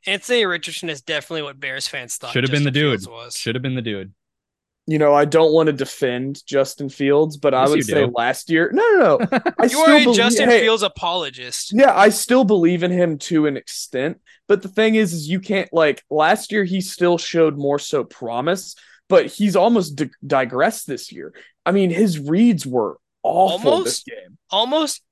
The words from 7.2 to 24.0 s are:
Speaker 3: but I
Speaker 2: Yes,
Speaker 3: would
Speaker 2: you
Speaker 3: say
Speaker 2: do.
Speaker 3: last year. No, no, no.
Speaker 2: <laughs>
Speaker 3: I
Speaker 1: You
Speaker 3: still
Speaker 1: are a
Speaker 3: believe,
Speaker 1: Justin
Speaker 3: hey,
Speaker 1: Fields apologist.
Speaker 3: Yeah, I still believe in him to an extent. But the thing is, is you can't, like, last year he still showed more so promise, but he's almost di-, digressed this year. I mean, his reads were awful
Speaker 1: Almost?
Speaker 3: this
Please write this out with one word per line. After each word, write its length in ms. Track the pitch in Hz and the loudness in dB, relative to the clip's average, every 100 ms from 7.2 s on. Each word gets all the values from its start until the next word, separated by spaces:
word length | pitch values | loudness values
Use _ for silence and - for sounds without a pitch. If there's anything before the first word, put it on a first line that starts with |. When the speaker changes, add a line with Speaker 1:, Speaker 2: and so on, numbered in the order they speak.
| 156 147 | 2 0
Speaker 3:
but 160 | 147 | 0
I 80 | 131 | 2
Speaker 2:
Yes, 60 | 135 | 2
Speaker 3:
would 60 | 151 | 2
Speaker 2:
you 40 | |
Speaker 3:
say 200 | 117 147 | 0 0
Speaker 2:
do. 80 | 131 | 0
Speaker 3:
last 360 | 120 120 - - | 0 -4 -4 -2
year. 200 | 160 175 | 0 0
No, 120 | 294 | 2
no, 340 | 466 403 220 143 | 2 4 4 2
no. 20 | |
Speaker 2:
<laughs> 400 | 214 240 359 - | 0 -2 -4 0
Speaker 3:
I 40 | |
Speaker 1:
You 60 | 247 | 0
Speaker 3:
still 100 | 277 | 4
Speaker 1:
are 160 | 320 302 | 6 6
a 80 | |
Speaker 3:
believe, 120 | 294 226 | 6 4
Speaker 1:
Justin 340 | 233 233 247 | 2 2 4
Speaker 3:
hey, 100 | 233 | 4
Speaker 1:
Fields 220 | 220 226 | 4 0
apologist. 920 | 196 - 175 180 143 127 123 - - | -2 -4 -6 -4 -6 -10 -12 -12 -4
Speaker 3:
Yeah, 220 | 214 269 180 | 4 4 6
I 140 | 208 | 4
still 340 | 208 - 254 | 4 0 2
believe 380 | 208 208 165 180 | 4 4 2 2
in 80 | 180 | 0
him 260 | 180 175 151 | 0 0 -2
to 260 | - 160 151 | -4 -2 0
an 100 | 135 | -4
extent. 640 | - - - 127 143 - _ _ - | -12 -14 -10 -6 -6 -8 _ _ -2
But 140 | 190 | -2
the 80 | 190 | 0
thing 280 | 202 220 220 | -2 2 2
is, 180 | 208 | 0
is 120 | 165 151 | -2 -4
you 140 | 185 | -6
can't, 320 | 190 190 - | -2 -4 -2
like, 320 | 165 156 - _ | 0 2 0 _
last 420 | 151 156 214 - | 0 2 0 -2
year 120 | 208 | -4
he 180 | 185 190 | -2 -4
still 340 | 185 - 175 170 | -6 -2 0 0
showed 400 | - 170 160 143 | -2 0 0 0
more 220 | 139 143 | -4 -4
so 260 | - 147 | -2 -4
promise, 680 | 113 - 117 117 147 185 - - _ _ _ | -6 -10 -8 -4 -4 -4 -8 -20 _ _ _
but 160 | 185 | 2
he's 320 | 135 - 202 185 | 2 -2 0 2
almost 400 | 202 233 165 143 | 2 2 -2 -6
di-, 140 | 147 _ 139 | -8 _ -4
digressed 600 | 139 127 123 175 220 - | -2 -2 -2 -2 -2 -10
this 240 | 131 - | -12 -12
year. 220 | - 76 - - _ | -16 -18 -20 -20 _
I 80 | - | -2
mean, 160 | 196 185 | 2 0
his 300 | 170 214 156 | 2 0 0
reads 480 | 143 170 240 175 135 | -2 2 4 2 -2
were 320 | 123 104 - _ _ | -2 -2 -6 _ _
awful 480 | - 165 190 180 254 | -2 2 2 2 2
Speaker 1:
Almost? 140 | 339 370 | 2 0
Speaker 3:
this 160 | - | -6